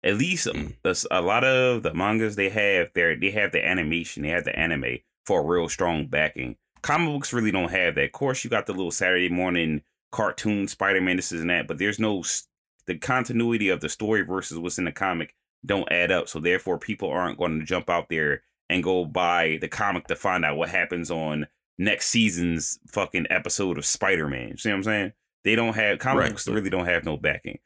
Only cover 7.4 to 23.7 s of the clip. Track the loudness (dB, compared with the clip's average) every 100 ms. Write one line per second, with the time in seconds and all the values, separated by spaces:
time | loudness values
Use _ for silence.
7.4 | 2 2 0 2 2 2 0 0 -2 -2
8.4 | 0 -2 -2 -4 -2 0 2 2 2 2
9.4 | 0 2 0 -2 -4 _ _ -2 -2 0
10.4 | -2 0 -2 0 2 2 2 0 -2 -4
11.4 | 0 0 -2 -2 -2 0 -2 -2 -2 -6
12.4 | -8 _ _ _ -8 -8 0 0 0 0
13.4 | 2 2 2 0 -2 -4 0 0 0 -4
14.4 | -6 -6 -6 -4 -4 -2 -2 -2 -6 _
15.4 | _ _ -2 -2 0 0 2 2 0 -2
16.4 | 0 0 0 -4 -4 -6 -2 0 -2 -2
17.4 | -2 -2 -2 -4 0 -2 0 -2 0 -2
18.4 | _ _ _ 0 2 0 0 0 2 4
19.4 | 2 0 -4 -2 -2 -2 -4 -4 0 0
20.4 | 0 0 0 0 -2 -2 -4 -4 -2 -2
21.4 | -6 _ _ -4 0 0 0 4 4 2
22.4 | 0 0 -2 -6 -6 -4 -2 -2 0 -2
23.4 | 0 -2 -2